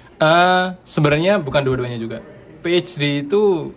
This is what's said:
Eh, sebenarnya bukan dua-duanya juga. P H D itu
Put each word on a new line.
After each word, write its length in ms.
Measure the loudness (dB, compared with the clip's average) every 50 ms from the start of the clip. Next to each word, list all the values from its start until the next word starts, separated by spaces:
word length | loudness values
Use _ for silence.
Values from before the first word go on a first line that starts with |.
| -20 -20 -4
Eh, 500 | 0 2 4 4 4 4 4 4 2 0 -2 -6 -10
sebenarnya 560 | -12 -6 -2 0 2 2 2 2 2 2 0
bukan 240 | 0 -2 -2 -2 0
dua-duanya 400 | 0 0 -2 -2 -4 -6 -8 -8
juga. 240 | -8 -10 -10 -12 -14 -18 -20 -20 -20 -20 -18 -8 -4
P 80 | -2 -2
H 240 | 0 -2 -2 -4
D 300 | -2 -2 -2 -2 -4 -2
itu 420 | -2 0 2 2 2 2 0 -4 -8 -12